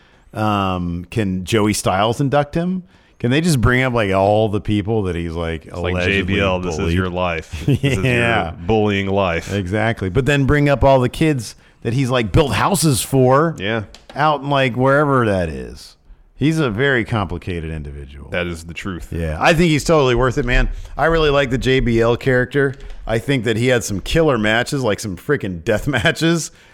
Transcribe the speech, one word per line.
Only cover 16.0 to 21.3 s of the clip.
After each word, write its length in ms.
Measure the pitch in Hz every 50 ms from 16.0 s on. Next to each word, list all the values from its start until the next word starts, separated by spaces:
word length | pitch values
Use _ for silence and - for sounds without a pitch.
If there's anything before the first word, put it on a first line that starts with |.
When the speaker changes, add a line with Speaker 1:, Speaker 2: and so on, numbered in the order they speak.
| _ - - _ _ _ _ -
Speaker 1:
He's 220 | 135 151 160 160
a 100 | 156 123
very 360 | 98 104 139 143 135 120 104
complicated 680 | - 117 110 98 82 90 82 - - 90 85 80 80
individual. 580 | 80 78 73 71 69 71 71 67 71 71 - -
Speaker 2:
That 140 | 90 90 87 87
is 180 | 85 82 85
the 80 | 85 82
truth. 340 | - - 104 90 78 - - -
Speaker 1:
Yeah. 240 | 82 82 78 76 87
I 140 | 127 147 170
think 160 | 151 180 170
he's 160 | 156 139 -
totally 300 | - 165 156 139 127 120
worth 220 | 117 127 127 104 147
it, 60 | 143
man. 240 | 123 127 131 123 - - - - - - -
I 80 | 139
really 240 | 160 165 165 156
like 200 | 147